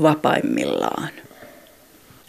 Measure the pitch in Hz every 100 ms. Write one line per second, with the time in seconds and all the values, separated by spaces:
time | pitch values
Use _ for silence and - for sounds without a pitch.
0 | 156 151 - - - - 69 50 - -
1 | - - - - - - - - - -
2 | - -